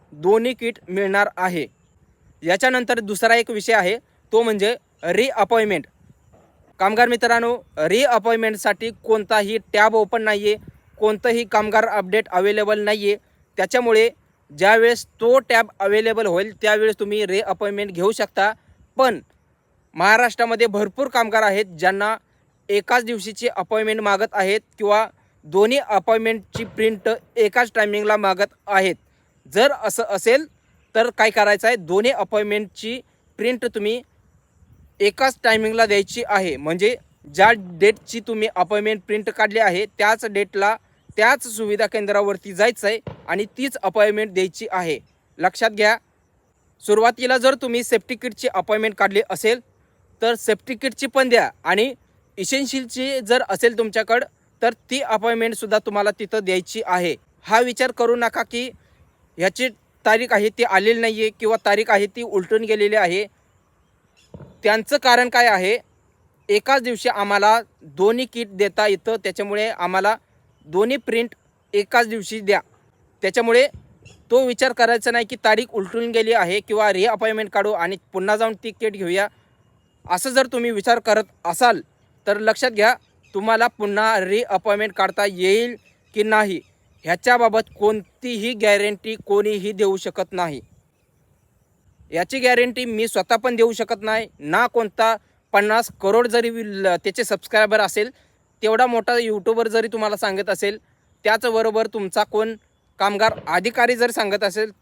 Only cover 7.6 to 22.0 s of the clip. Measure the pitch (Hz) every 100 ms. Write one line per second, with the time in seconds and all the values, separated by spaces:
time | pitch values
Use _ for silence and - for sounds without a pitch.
7.6 | - - 156 214 277 226 220 226 226 214
8.6 | 208 202 226 - 226 220 196 220 202 220
9.6 | - 208 220 220 208 233 214 208 208 214
10.6 | - - _ - 214 214 240 233 220 214
11.6 | 214 220 220 208 185 214 - 180 202 214
12.6 | 208 214 208 214 202 208 _ _ _ -
13.6 | 190 247 240 220 226 - _ _ _ 147
14.6 | 190 226 233 233 - - 233 262 - 233
15.6 | 220 - 196 214 226 220 208 170 214 196
16.6 | 214 214 220 208 202 208 196 196 208 180
17.6 | 208 202 208 170 196 226 202 - 202 220
18.6 | _ _ _ - 262 170 - _ _ _
19.6 | _ _ _ 156 190 226 240 220 233 226
20.6 | 226 202 208 254 277 240 226 220 214 196
21.6 | 196 160 185 196